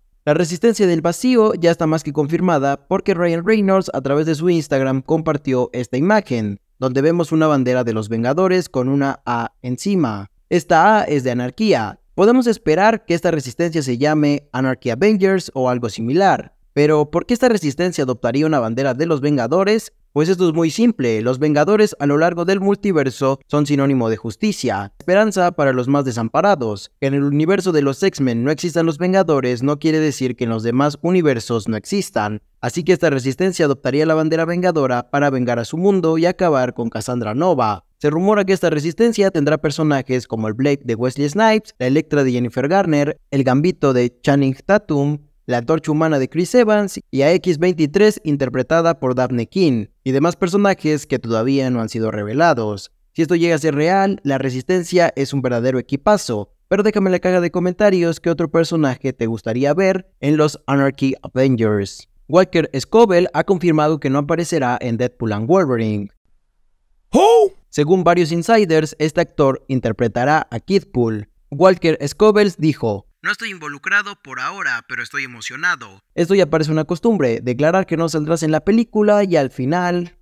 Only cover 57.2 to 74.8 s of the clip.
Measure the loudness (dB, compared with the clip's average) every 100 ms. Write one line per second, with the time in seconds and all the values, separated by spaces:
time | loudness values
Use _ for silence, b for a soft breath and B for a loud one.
57.2 | 0 0 0 -2 -4 0 2 2 0 -2
58.2 | -4 -2 -2 0 0 0 0 -2 -6 -4
59.2 | -4 -4 -4 -2 0 2 0 0 -6 -6
60.2 | -2 2 0 -2 -2 0 0 0 -4 -4
61.2 | -6 0 0 2 0 0 -4 -10 -20 _
62.2 | 0 2 2 0 -2 -6 0 2 4 4
63.2 | 2 -2 -2 0 2 2 2 0 0 -2
64.2 | -2 -4 -2 -2 -2 -2 -4 -2 -4 -4
65.2 | -4 -4 2 2 2 -2 -2 -4 -8 _
66.2 | _ _ _ _ _ _ _ _ 0 4
67.2 | 6 6 4 -2 _ -4 2 2 4 2
68.2 | 0 -2 2 2 4 2 0 -4 -2 0
69.2 | -2 0 0 0 -4 -4 -2 -2 -2 0
70.2 | 0 0 -2 -10 0 -2 0 -2 -2 -4
71.2 | -12 _ -12 2 4 4 0 -2 -4 2
72.2 | 2 4 0 0 -2 0 -4 -6 _ _
73.2 | -8 -8 -10 -12 -14 -10 -2 -2 -4 -12
74.2 | -14 -10 -8 -6 -6 -6